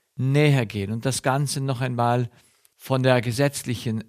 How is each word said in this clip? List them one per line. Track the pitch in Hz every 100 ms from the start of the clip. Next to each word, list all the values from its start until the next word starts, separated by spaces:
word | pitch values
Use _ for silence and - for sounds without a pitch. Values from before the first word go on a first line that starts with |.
| _ -
näher | 131 143 151 139 110
gehen | 104 98
und | 113 135
das | 120
Ganze | 139 135 143 147
noch | 135 123
einmal | 127 120 120 123 117 _ _ _ _ _
von | - 131
der | 127 123
gesetzlichen | 117 117 143 139 - 120 123 110